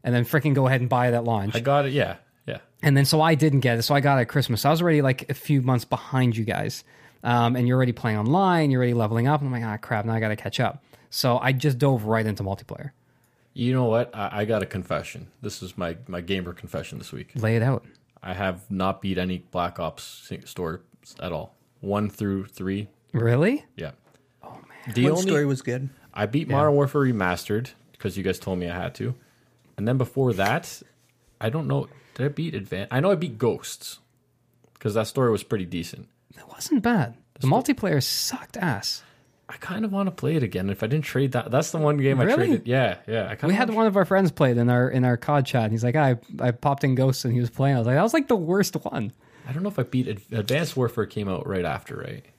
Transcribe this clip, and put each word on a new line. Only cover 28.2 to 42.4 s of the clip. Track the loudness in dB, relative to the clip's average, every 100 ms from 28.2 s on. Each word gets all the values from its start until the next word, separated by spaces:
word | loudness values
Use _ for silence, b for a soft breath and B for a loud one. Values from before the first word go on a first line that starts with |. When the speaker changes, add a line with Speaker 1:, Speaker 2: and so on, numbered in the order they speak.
Speaker 2:
guys | -4 -4
told | -4 -4
me | -4
I | -6
had | -8 -6
to. | -8 -8 b b b b b -6
And | -2
then | 0
before | -2 0 0
that, | 2 0 0 -4 -18 -20 _ _ _ _ _
I | -4
don't | -4 -2
know. | -4 -4 -16 _ -6
Did | -4
I |
beat | -4 -6
Advan-, | -8 -8 -8 -2
I | 0
know | 2
I | 0
beat | -2 -2
Ghosts | -2 -2 -8 -14 -16 -18 _ _ _ _ _ _ _ _
'cause | -2
that | -2 -2
story | 0 2
was | 0
pretty | -2 -4 -4
decent. | -6 -8 -14 -20 _ _ -20
Speaker 1:
It | -20
wasn't | -14 -2 0
bad. | 2 2 0 -6 _
The | -2
Speaker 2:
The | 2
sto- | 2 2
Speaker 1:
multiplayer | 0 2 0
sucked | 0 -4 -4 -8 -12 -6
ass. | -4 -4 -6 -8 -12 b _ _ -20
Speaker 2:
I | -16
kind | -10 -6
of | -4
wanna | -2 -2
play | -2 0 0
it |
again. | 0 -2 -4
If | -2
I | 0
didn't | -2 0
trade | 0 2
that, | 0 0
that's | 0 0
the | 0
one | 2 4
game | 2 4
I |
Speaker 1:
Really? | 4 4